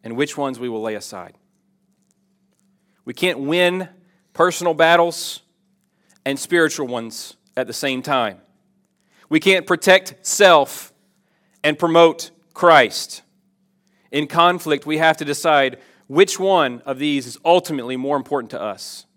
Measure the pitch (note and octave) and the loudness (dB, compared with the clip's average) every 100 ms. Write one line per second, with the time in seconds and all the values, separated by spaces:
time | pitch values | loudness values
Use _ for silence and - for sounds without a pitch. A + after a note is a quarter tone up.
0 | A2+ A#2 D3 - C#3 B2 B2 A2+ A2 G#2+ | -10 -6 -6 -4 -8 -6 -10 -8 -8 -8
1 | - G2 E2+ _ _ _ _ _ _ _ | -12 -16 -18 _ _ _ _ _ _ _
2 | _ _ _ _ _ _ _ _ _ _ | _ _ _ _ _ _ _ _ _ _
3 | - - F3+ C#3 C#3 E3+ F3+ F3+ F#3 _ | -16 -4 -4 -4 -4 0 0 0 -10 _
4 | _ _ _ - F3 E3+ F3 D#3 E3 E3+ | _ _ _ -2 0 0 -4 2 4 4
5 | E3+ E3 - - _ _ _ _ _ _ | 2 -2 -12 -14 _ _ _ _ _ _
6 | _ _ C3+ C#3 - F3 D#3 - C3 B2 | _ _ -8 -8 -2 0 0 -2 -6 -8
7 | A#2 - - - _ - B2 A#2 C#3+ B2+ | -10 -14 -18 -20 _ -8 -6 -6 -6 -6
8 | B2+ C3+ A2+ F2+ _ _ _ _ _ _ | -4 -2 -2 -6 _ _ _ _ _ _
9 | _ _ _ D#3 F#3+ F#3+ F#3 F3 - F#3+ | _ _ _ 0 2 2 0 -2 4 4
10 | F#3+ - - - G3 D#3+ C#3 - - _ | 2 -14 -8 4 6 6 4 -6 -18 _
11 | _ _ _ _ _ _ D3+ D3+ E3+ E3 | _ _ _ _ _ _ -4 -2 2 6
12 | E3 D#3 - _ _ - F3+ D#3 A#2 - | 6 4 -14 _ _ 0 6 6 6 -2
13 | - - _ _ _ _ _ _ _ _ | -12 -16 _ _ _ _ _ _ _ _
14 | _ C#3+ D3+ E3 E3+ F3 D#3+ C#3+ D3 D#3 | _ -6 -2 2 2 2 -2 -4 -2 0
15 | D#3+ D#3+ D3 C#3+ E3 D3+ C3+ B2 _ _ | 2 2 -4 -4 2 2 2 -4 _ _
16 | _ C#3 G3 - F#3+ F#3+ C#3 A#2+ C#3 C3 | _ 2 2 2 0 2 0 -4 -10 -6
17 | D3 C#3+ A#2+ - - F3 F3+ D3 A#2+ B2+ | -2 -4 -6 -6 2 2 2 -8 -6 -6
18 | C3+ C#3+ C3 C#3+ A2+ - G#2 G2 - - | -4 -4 -4 -6 -6 -10 -10 -10 -14 -20
19 | _ | _